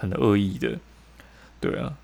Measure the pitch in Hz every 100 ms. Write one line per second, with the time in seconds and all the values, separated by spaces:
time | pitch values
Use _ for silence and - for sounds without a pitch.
0 | 98 - 110 101 98 95 120 - - -
1 | - - - - - - - - 127 143